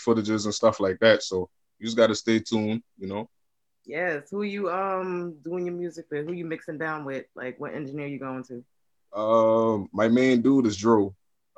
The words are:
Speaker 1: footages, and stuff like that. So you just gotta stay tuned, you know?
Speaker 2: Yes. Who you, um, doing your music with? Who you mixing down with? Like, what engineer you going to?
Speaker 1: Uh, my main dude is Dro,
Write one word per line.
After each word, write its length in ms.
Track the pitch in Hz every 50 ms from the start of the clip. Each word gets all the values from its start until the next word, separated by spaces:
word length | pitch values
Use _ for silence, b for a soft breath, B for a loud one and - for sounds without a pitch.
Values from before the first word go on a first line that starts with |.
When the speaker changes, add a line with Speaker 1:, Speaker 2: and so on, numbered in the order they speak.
| -
Speaker 1:
footages, 400 | 120 113 113 101 107 110 107 101
and 80 | 107 101
stuff 260 | - - 92 90 -
like 180 | 101 95 92 -
that. 220 | 110 113 107 -
So 260 | - - 95 92 90 - _ _ _ _ _ _
you 80 | 104
just 100 | 113 113
gotta 180 | 117 113 107 104
stay 260 | - - 117 113 110
tuned, 420 | 110 - 117 110 107 107 110 117 - _ _ -
you 80 | 95
know? 220 | 95 98 104 113 - _ _ _ _ _ _ _ _ _ _ _
Speaker 2:
Yes. 420 | - 139 160 180 175 156 143 143 -
Who 120 | 196 202
you, 280 | 208 202 196 202 196 170
um, 640 | 175 190 196 196 190 185 185 185 180 175 175 175 160 147 143
doing 220 | 165 175 180 180
your 80 | 180 175
music 320 | 175 175 170 156 165 160 _
with? 160 | 151 147 151
Who 60 | 160
you 120 | 180 175 170
mixing 320 | 165 160 156 - - 156 147
down 260 | 160 156 156 151 147
with? 220 | 139 135 131 - - _
Like, 220 | - 127 127 123 -
what 140 | 143 139 87
engineer 320 | 147 151 135 139 151 143 143
you 100 | 143 127
going 240 | 135 131 131 131 127
to? 200 | - 127 120 123 _ _ _ _ _ _ _ _ _
Speaker 1:
Uh, 720 | - 104 107 110 113 113 113 113 113 113 113 113 110 104 95 -
my 160 | - 101 110 113
main 320 | 117 123 131 131 127 120
dude 240 | 117 135 139 135 123
is 100 | 110 101
Dro, 380 | 92 101 117 117 107 101 98 98 _ _ _ _ _ _ _ _